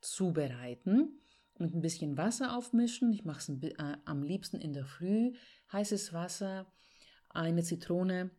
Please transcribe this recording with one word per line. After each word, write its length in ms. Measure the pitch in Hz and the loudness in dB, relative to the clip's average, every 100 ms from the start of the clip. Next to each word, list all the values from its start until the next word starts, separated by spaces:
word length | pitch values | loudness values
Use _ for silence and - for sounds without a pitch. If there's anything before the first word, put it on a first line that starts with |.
zubereiten. 1200 | - - 185 165 143 123 123 123 - 214 320 - _ _ _ _ | -10 0 0 2 -2 -4 -8 -6 4 6 6 0 _ _ _ _
Mit 160 | 170 | -2
ein 60 | 165 | 0
bisschen 360 | 165 165 151 143 | 0 -2 -4 0
Wasser 400 | 180 240 262 247 | 0 0 -2 -4
aufmischen. 560 | 240 233 233 - 240 | 2 4 4 4 2
Ich 120 | 208 | 2
mach's 240 | 165 143 - | 0 -8 -6
ein 100 | 139 | -4
bi-, 160 | 151 - | -4 -4
äh, 180 | 147 - | -6 -6
am 180 | - 143 | -6 -4
liebsten 380 | 143 190 - - | -2 -4 -4 -6
in 120 | 156 | -4
der 120 | 139 | -6
Früh. 480 | 135 - 180 208 240 247 - - _ | -8 -6 2 4 2 0 -18 -20 _
Heißes 400 | 196 208 202 - | -2 0 0 -2
Wasser, 580 | 170 175 - 196 190 190 _ _ _ - - _ | -4 -4 -4 -4 -6 -10 _ _ _ -20 -20 _
eine 340 | - 165 170 | -2 2 2
Zitrone 640 | 170 170 - 175 185 180 185 | 2 -2 0 0 2 0 -4